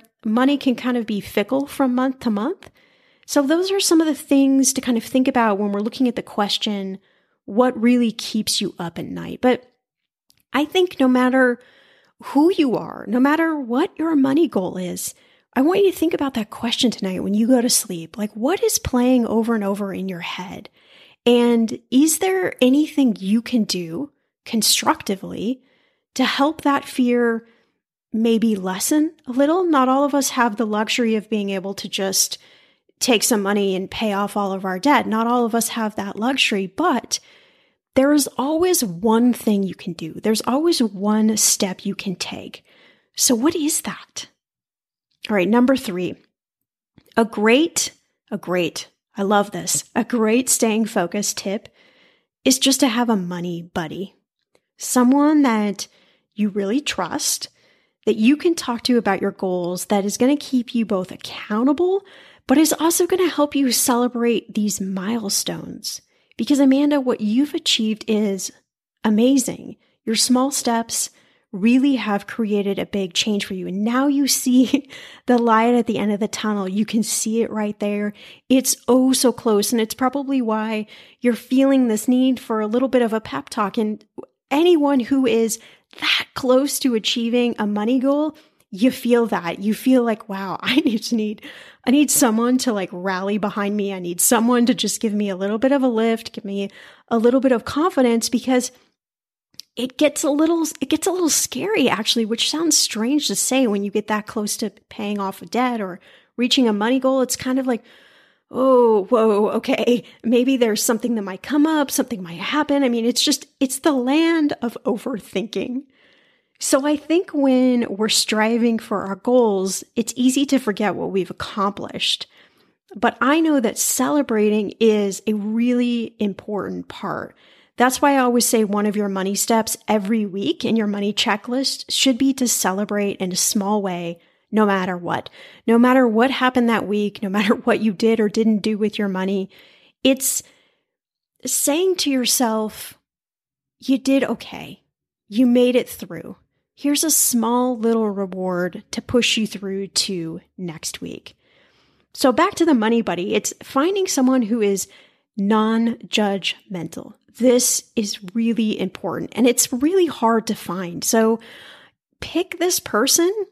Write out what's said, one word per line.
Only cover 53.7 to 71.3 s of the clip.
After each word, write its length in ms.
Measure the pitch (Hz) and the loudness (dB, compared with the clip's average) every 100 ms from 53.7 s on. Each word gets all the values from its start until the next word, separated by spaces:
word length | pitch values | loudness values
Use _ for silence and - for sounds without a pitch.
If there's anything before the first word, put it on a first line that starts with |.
| - 156 165 190 _ _ _ _ _ _ - | -8 -8 -8 -12 _ _ _ _ _ _ -14
someone 640 | - 254 247 277 294 302 | -2 2 4 4 4 4
that 460 | 269 214 208 190 - _ _ _ _ | 4 2 0 -4 -12 _ _ _ _
you 160 | - 208 | -4 -4
really 320 | 202 196 269 | -2 -2 -2
trust, 680 | 294 - 170 277 - - - _ _ _ _ _ 214 | -4 -6 -4 -4 -4 -6 -8 _ _ _ _ _ -4
that 100 | 220 | 2
you 220 | 226 294 | 2 2
can 180 | 359 330 | 0 -2
talk 280 | - 233 | -4 -4
to 140 | - 240 | 0 2
about 240 | 214 190 | 2 0
your 100 | 196 | -2
goals, 540 | 196 190 180 175 180 - | -4 -4 -2 -4 -6 -2
that 200 | 202 202 | -2 0
is 120 | - | 0
gonna 200 | 254 285 | 2 2
keep 360 | - 254 226 | 0 -4 -2
you 120 | 240 220 | -4 -2
both 260 | 190 180 | -4 -4
accountable, 920 | - - - - 214 262 302 359 392 - - - _ - | -12 -16 -14 -6 0 0 2 0 0 -4 -20 -20 _ 0
but 140 | 262 | 4
is 140 | 311 | 4
also 340 | - 330 349 359 | 2 0 0 0
gonna 200 | 370 349 | 2 0
help 280 | - 294 277 | 0 0 2
you 160 | 262 | 0
celebrate 800 | - - 240 247 240 240 226 - | 0 0 2 0 0 0 0 -2
these 260 | 214 208 - | -4 -2 -2
milestones. 1200 | 190 190 190 233 202 - - 165 175 - - - _ _ _ - | -6 -6 -4 -4 -4 -4 -4 -8 -12 -12 -12 -14 _ _ _ -8
Because 220 | 226 277 | 0 4
Amanda, 420 | 277 269 294 294 | 6 4 4 2
what 180 | 247 - | 0 -2
you've 360 | 214 233 294 330 | 0 0 0 -2
achieved 500 | - - 220 214 - | -2 -2 -2 -4 -2
is 460 | 214 214 190 - _ _ _ _ _ | 0 0 -4 -8 _ _ _ _ _
amazing. 720 | 220 214 247 269 - - - - _ _ - | 0 4 4 4 0 -8 -14 -20 _ _ -4
Your 100 | 220 | -2
small 360 | - 254 269 | 2 2 2
steps 580 | 285 240 233 233 - - _ _ | -2 -2 -2 -2 -6 -8 _ _